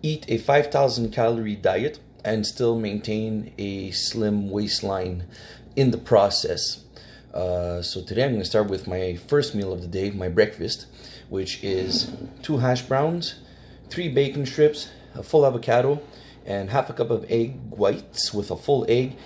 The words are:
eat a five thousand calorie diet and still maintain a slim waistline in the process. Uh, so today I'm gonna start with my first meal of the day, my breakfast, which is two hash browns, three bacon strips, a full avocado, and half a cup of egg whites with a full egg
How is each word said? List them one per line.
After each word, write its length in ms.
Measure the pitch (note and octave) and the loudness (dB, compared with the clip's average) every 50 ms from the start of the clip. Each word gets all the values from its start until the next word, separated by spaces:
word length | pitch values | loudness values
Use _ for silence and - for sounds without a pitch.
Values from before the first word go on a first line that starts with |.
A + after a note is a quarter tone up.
eat 240 | - D3+ D#3 D3+ - - | -2 -2 -4 -4 -2 -2
a 100 | A2+ A2 | -2 -2
five 300 | - - C#3 C#3+ D3 D3 | 2 4 4 4 4 4
thousand 440 | - C#3+ C#3 C3+ A#2 A2+ A#2 A2 A2 | 4 4 4 4 2 0 -2 -2 0
calorie 440 | - A#2 A2+ A#2 A#2 A2+ G#2 G#2 | 0 2 2 2 0 -2 -4 -6
diet 420 | G2 F#2 F#2+ F#2 F#2+ A#2 D3 D3+ - - - - - - | 0 0 2 2 2 0 -2 -4 -6 -18 -20 -20 -10 -4
and 220 | G#2 G#2+ A2 G#2 | -2 -2 0 -2
still 340 | - - - A#2+ A#2 A#2 A#2 | -4 -2 0 2 2 2 2
maintain 720 | A2 G#2 G2+ G#2 G#2 - G#2+ G#2+ A2 A2 A2 G#2+ G#2 - - - | 0 -2 -4 -4 -4 -2 -2 -2 -2 -2 -4 -4 -6 -8 -10 -8
a 320 | G2+ G2+ G2 G2 F#2+ F#2+ | -6 -6 -6 -6 -6 -6
slim 580 | F#2 - - - - A#2 A2 G#2 G#2 G#2 G2+ G2 | -6 -4 -6 -4 -2 0 0 2 2 0 0 -2
waistline 760 | G2 G#2 G#2 G#2 - - - G2+ F#2+ F#2+ F#2 F#2 F2+ F2+ F2 - - - - - - - - - - | -2 -2 -2 -2 -2 -4 -2 -2 -2 -2 -2 -4 -4 -6 -8 -10 -12 -20 -20 -20 -20 -20 -20 -8 0
in 140 | - C#3 B2+ | 2 4 4
the 80 | A2 - | 4 0
process. 880 | - - B2 G#2 G2 G2+ - - - - F2 E2+ - - - - - - - - - - - - - - - | 0 6 6 8 8 6 4 0 -2 -2 -2 -2 -4 -6 -6 -8 -14 -20 -20 -20 -20 -20 -20 -20 -20 -12 -6
Uh, 480 | - F2+ F2+ F2+ F2+ F2 F2 F2 F2 F2 | -4 -4 -2 -2 -2 -2 -2 -4 -4 -6
so 180 | - - F#2+ | -6 -8 -8
today 240 | F2 - - A2 B2+ | -8 -4 0 0 2
I'm 80 | C#3 B2+ | 2 0
gonna 140 | G#2+ F#2 | -2 -2
start 220 | - - A2 G#2+ G2+ | 2 2 2 2 2
with 180 | F#2+ F#2 - | 0 -4 -4
my 300 | - F#2 F#2 F#2 F#2 F2 E2+ - - | -4 -4 -2 -2 -2 -4 -6 -4 2
first 260 | - C#3+ C#3 C#3+ - | 2 2 2 2 -2
meal 200 | G#2+ G2+ F#2+ F#2+ | -4 -2 -2 -4
of 80 | F2+ F2 | -6 -6
the 60 | F2 | -6
day, 220 | F2 F#2+ F#2+ G2+ | -4 -2 -2 -2
my 200 | G2+ G2+ F#2 F#2 | -2 -4 -4 -2
breakfast, 560 | F2 F2 G#2 G#2 - - E2+ F2 - - - - - - - - - - - - | 4 4 4 4 4 -6 -6 -6 -6 -6 -10 -18 -20 -20 -20 -20 -20 -20 -14 -8
which 340 | - G2 F#2+ F#2 - - - | -6 -6 -4 -4 -6 -8 -4
is 480 | G2 F#2+ F#2+ F#2 F#2 F#2 - - - - - - - - - - | -2 -2 0 0 0 -2 -2 -2 -4 -6 -12 -14 -14 -16 -14 -6
two 140 | - D#3 | -2 0
hash 240 | B2 A#2+ B2+ B2+ B2+ | 2 2 2 2 0
browns, 540 | - - C3+ C3 C#3+ D#3 E3+ F3 E3 - - - - - - - - - - - - - | 0 0 0 2 2 2 0 -2 -4 -6 -10 -12 -18 -20 -20 -20 -20 -20 -20 -20 -18 -10
three 180 | - - F3+ E3 | -8 -4 -4 0
bacon 380 | C3 B2+ C#3 C#3 - D3 C#3+ | 2 2 2 2 0 -2 -4
strips, 420 | C3+ - - D3+ D3+ D3+ - - - - - - - - | -4 2 6 6 6 6 2 -10 -14 -16 -20 -20 -16 -12
a 80 | A#2 A2+ | -12 -10
full 220 | - - D#3 C#3+ | 2 4 6 6
avocado, 560 | C3+ A#2+ A#2 A2+ - A2+ A#2+ B2+ C3+ D3 C#3+ - - - - - - - - - | 6 4 2 0 2 2 4 4 4 0 0 -4 -14 -20 -20 -20 -20 -20 -20 -10
and 240 | - G2 G2+ G2 F#2+ | -6 -4 -4 -4 0
half 180 | G#2+ - C3 - | 0 0 0 0
a 60 | - | -2
cup 160 | - A#2+ A2+ | -4 -2 0
of 160 | A2+ G#2+ - - | 0 -2 -2 0
egg 320 | - A#2 A#2 B2 C3+ B2+ - - | 0 0 0 0 -4 -10 -12 -14
whites 640 | - G2+ G#2 G2 G2+ - - - - - - - - | -4 0 2 2 2 0 -6 -12 -6 -4 -4 -2 -2
with 180 | G#2 G2+ - | -4 -4 -4
a 60 | F2+ | -6
full 300 | E2+ - - C#3+ C3 A2 - | -6 0 2 2 2 4 4
egg 300 | A#2 A#2+ B2+ C3 B2+ - - | 2 2 2 0 -4 -12 -4